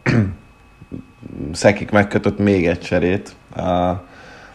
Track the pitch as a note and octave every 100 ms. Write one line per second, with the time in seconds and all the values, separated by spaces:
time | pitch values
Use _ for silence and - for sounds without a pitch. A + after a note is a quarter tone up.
0 | - B2 G2 F2+ - - - - - -
1 | - - - - D2 F2 A2 G2+ - G#2
2 | G2+ G#2+ G#2 G2+ G#2 F#2+ E2+ F2 - F2+
3 | E2+ G2 - - - - F2+ F2+ F2+ F2+
4 | - - - - -